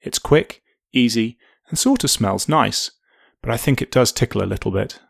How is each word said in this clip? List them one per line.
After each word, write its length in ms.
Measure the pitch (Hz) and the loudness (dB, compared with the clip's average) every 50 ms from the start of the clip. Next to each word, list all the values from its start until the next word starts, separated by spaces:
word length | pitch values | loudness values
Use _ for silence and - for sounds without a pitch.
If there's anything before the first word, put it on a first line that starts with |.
It's 200 | _ - - - | _ -8 -8 -8
quick, 420 | - - 143 151 - - - _ _ _ _ _ _ _ - | 0 2 2 2 2 0 -10 _ _ _ _ _ _ _ 0
easy, 460 | 131 123 120 117 117 110 113 120 _ _ _ _ _ _ _ | 2 2 2 2 0 -2 -2 -4 _ _ _ _ _ _ _
and 60 | - | -6
sort 280 | 160 - 254 277 247 - | -2 2 2 2 2 2
of 60 | 135 | 0
smells 380 | - - 113 98 95 98 - - | 0 0 0 0 0 -2 -2 0
nice, 440 | 156 156 127 104 - - - - _ _ _ _ _ _ _ _ _ _ - | 2 2 2 0 -2 -4 -6 -8 _ _ _ _ _ _ _ _ _ _ -6
but 80 | - | -4
I 60 | 117 | -4
think 260 | 113 - - 139 - - | -2 0 0 0 0 -2
it 80 | - | 0
does 220 | - 127 127 117 - | 2 2 2 2 2
tickle 320 | - 127 - - 101 95 | -2 -2 -2 0 -4 -2
a 0 | |
little 260 | 95 95 - - 110 | -2 -4 -4 -4 -4
bit. 300 | 95 98 101 - - - _ _ | -2 -2 -4 -4 -8 -18 _ _